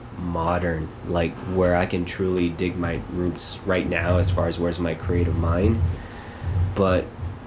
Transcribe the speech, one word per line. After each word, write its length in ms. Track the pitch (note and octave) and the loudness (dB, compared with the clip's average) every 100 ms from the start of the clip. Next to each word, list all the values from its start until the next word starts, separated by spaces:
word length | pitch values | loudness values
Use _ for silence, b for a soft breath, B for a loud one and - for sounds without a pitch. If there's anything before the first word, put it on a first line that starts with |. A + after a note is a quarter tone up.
| - - | -14 -8
modern, 720 | F2 E2 E2 F2 F2 D#2+ D#2 - - | -4 -2 0 0 0 -2 -4 -8 -2
like, 240 | E2+ E2+ D#2+ - | 0 0 -2 -2
where 220 | F#2 F2+ F2 | 2 4 4
I 100 | F2+ | 2
can 200 | F#2 F2 | 0 -2
truly 420 | - F#2+ F#2 F2 | -2 0 2 2
dig 280 | E2 F#2 F2 | 0 -2 0
my 240 | F2 D#2 - | -2 -2 -4
roots 480 | F2 F2+ D#2+ - - G2 | -2 -2 -2 -6 -6 0
right 220 | F#2 E2+ | 0 2
now 300 | E2+ E2+ F2+ | 0 4 4
as 140 | F2+ | 4
far 160 | - E2+ | 2 2
as 120 | E2+ | 0
where's 200 | F2 E2+ | -2 0
my 160 | E2+ D#2+ | -2 -2
creative 400 | - F2 E2+ E2 | 0 2 2 2
mind. 460 | E2+ E2+ G2+ - - B B B B B B B - | 2 4 4 4 2 B B B B B B B 0
But 300 | - F#2+ F#2 - - - - | 2 4 4 0 -6 -10 -8